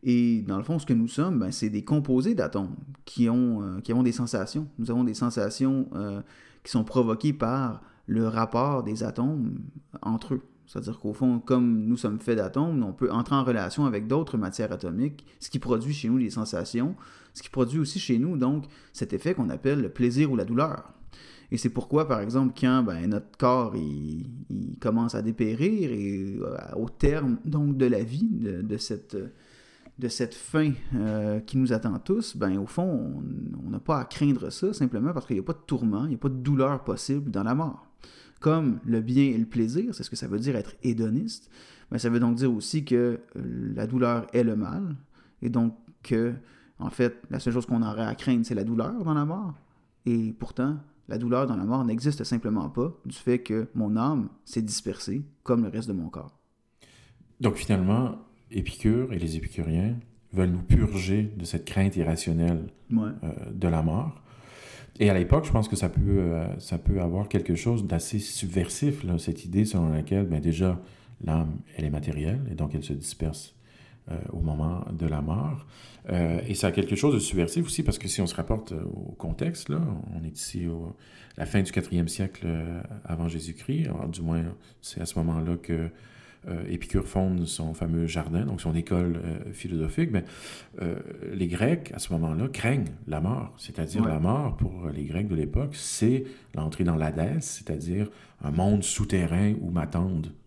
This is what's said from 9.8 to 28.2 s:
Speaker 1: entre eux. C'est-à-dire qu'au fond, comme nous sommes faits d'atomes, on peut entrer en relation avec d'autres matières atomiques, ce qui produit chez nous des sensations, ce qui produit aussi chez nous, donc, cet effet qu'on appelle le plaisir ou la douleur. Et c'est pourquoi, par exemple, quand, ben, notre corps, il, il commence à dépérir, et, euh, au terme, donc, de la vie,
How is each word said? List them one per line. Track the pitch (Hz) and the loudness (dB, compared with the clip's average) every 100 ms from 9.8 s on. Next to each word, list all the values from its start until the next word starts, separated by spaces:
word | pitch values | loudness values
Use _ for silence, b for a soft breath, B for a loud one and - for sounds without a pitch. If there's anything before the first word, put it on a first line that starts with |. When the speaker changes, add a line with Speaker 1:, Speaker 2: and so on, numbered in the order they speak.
| _ - | _ -10
Speaker 1:
entre | - 113 - | -4 -4 -2
eux. | 131 - _ _ | -6 -6 _ _
C'est-à-dire | - - 113 | -8 -8 -6
qu'au | 101 | -6
fond, | 104 131 120 | 2 4 4
comme | 117 127 120 113 107 | 4 4 6 4 2
nous | 120 | 2
sommes | 113 107 | 0 -2
faits | - 113 | 0 0
d'atomes, | 95 131 160 151 | 2 0 0 2
on | 107 | 0
peut | - 123 | 0 0
entrer | 117 120 139 | 0 0 2
en | 127 | 2
relation | 117 90 - 143 | 2 0 2 2
avec | 104 107 | 2 0
d'autres | 139 160 117 | 0 2 -2
matières | 95 - 107 | -2 -2 -4
atomiques, | 95 90 85 139 147 - b | -2 -4 0 -2 -2 -18 b
ce | - | -6
qui | 135 | -6
produit | 120 117 123 | 0 0 2
chez | 147 113 | -2 2
nous | 127 | 2
des | 113 | 2
sensations, | 117 107 92 87 117 135 190 B B B | -2 -4 -4 -2 -2 -2 -4 B B B
ce | - | -18
qui | - | -8
produit | - 120 151 | 0 2 2
aussi | 143 190 | 0 -2
chez | - 117 | 2 2
nous, | 147 165 | 2 2
donc, | 127 151 147 B B | 2 0 -4 B B
cet | - 104 | -8 -4
effet | 98 165 | -2 -2
qu'on | 185 110 | 0 0
appelle | 64 135 147 | 0 0 2
le | 107 | 0
plaisir | - 123 123 151 | 2 2 4 2
ou | 123 | 2
la | 98 | 2
douleur. | 117 156 147 - - - B B B B | 2 2 -2 -10 -18 -20 B B B B
Et | 117 | -2
c'est | 120 | 0
pourquoi, | 123 - 147 156 | -2 0 2 2
par | 117 | 0
exemple, | 104 123 131 127 | 2 2 2 2
quand, | 131 131 | 4 4
ben, | 113 85 87 | 4 0 0
notre | 104 - - | -2 -4 2
corps, | 127 127 117 - | 4 4 2 -2
il, | 78 71 76 80 123 120 - | -4 -4 -6 -6 -8 -12 -8
il | 101 - - | -6 -6 -4
commence | 117 113 117 113 | 0 2 0 -2
à | |
dépérir, | 110 110 110 113 170 220 165 | -4 0 0 2 2 2 0
et, | 113 101 98 95 98 | 0 -2 -2 -4 -4
euh, | - - - - | -6 -6 -8 -6
au | 113 | -6
terme, | - 143 151 139 117 156 | 2 4 4 2 0 0
donc, | 147 147 135 | 2 2 4
de | 127 | 4
la | 110 | 4
vie, | 113 135 | 0 0